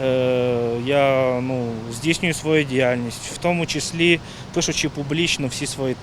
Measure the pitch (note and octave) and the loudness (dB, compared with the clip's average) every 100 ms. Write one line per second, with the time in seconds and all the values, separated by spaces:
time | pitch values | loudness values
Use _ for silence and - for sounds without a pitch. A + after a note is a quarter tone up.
0 | C3 B2+ B2+ B2+ B2 A#2+ A#2 A#2+ B2 C#3+ | 0 2 2 2 2 2 0 -2 0 4
1 | C#3 C3+ C3 B2+ B2+ B2+ A#2 A2+ A2+ A2+ | 4 4 2 2 0 -2 -2 -4 -8 -4
2 | D3 E3 F3+ D3+ D3+ D#3 C#3+ C3 B2 B2 | 0 0 0 -2 2 2 2 2 2 2
3 | A#2+ - - - E3+ F3 D#3+ D3 - E3 | -2 -8 -10 -4 0 0 0 -2 -4 2
4 | E3+ E3+ - - - - E3 D3+ D3+ D3 | 4 4 0 -14 -6 -2 0 0 -2 -4
5 | C#3 D#3 E3+ - C3+ - C#3+ - C3+ B2 | -2 0 0 0 -2 -4 -6 -4 -4 -2